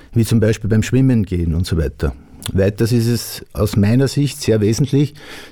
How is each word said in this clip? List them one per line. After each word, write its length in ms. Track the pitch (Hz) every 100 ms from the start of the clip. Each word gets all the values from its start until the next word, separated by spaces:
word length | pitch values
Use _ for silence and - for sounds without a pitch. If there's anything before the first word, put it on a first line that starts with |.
| -
wie 120 | 117
zum 140 | 110 113
Beispiel 320 | 107 110 104
beim 140 | 110
Schwimmen 400 | - 123 131 117
gehen 320 | 101 87 82 80
und 100 | 92
so 100 | 85
weiter. 360 | 69 - 73 - - - -
Weiters 420 | 98 98 104 113
ist 160 | 120 113
es 360 | 117 - - -
aus 240 | - 104 -
meiner 320 | 101 123 135
Sicht 320 | - 143 -
sehr 220 | - 110
wesentlich, 500 | 104 113 139 135 143 - - - -